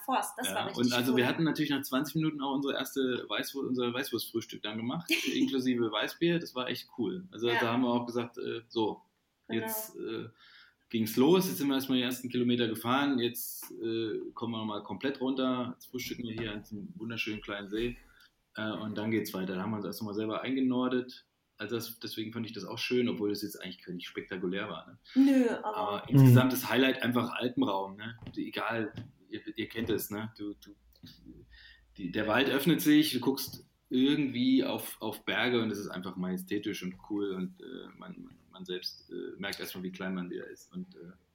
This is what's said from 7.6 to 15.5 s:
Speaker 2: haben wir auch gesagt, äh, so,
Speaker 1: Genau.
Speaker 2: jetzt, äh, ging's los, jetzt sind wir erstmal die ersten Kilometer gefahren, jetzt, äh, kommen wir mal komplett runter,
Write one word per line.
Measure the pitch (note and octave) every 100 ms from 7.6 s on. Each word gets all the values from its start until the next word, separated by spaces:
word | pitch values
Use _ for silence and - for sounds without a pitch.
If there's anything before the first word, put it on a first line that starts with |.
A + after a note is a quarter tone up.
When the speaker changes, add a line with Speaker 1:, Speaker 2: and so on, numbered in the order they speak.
| A#2
Speaker 2:
haben | A#2+
wir | B2
auch | A#2+ A#2+
gesagt, | A#2+ A#2+ -
äh, | A#2+ A#2 -
so, | A#2 G#2 - _ _ _ _ -
Speaker 1:
Genau. | A2
Speaker 2:
jetzt, | A2+ A2 - -
äh, | A2 A2 A2+ - - - - _ -
ging's | A2+ A2 -
los, | C#3 F#3 F#3
jetzt | -
sind | C#3
wir |
erstmal | C3+ C3 B2+
die |
ersten | B2 B2+ A#2+
Kilometer | B2 A#2+ A#2+ A2+
gefahren, | G#2+ A#2 C3+ C#3+ B2+
jetzt, | A#2 A#2 - - - -
äh, | A2+ A2+ A2 B2 -
kommen | - A#2
wir | A2
mal | G#2+ G#2
komplett | - G2+ C3+ C#3
runter, | B2+ C3+ C3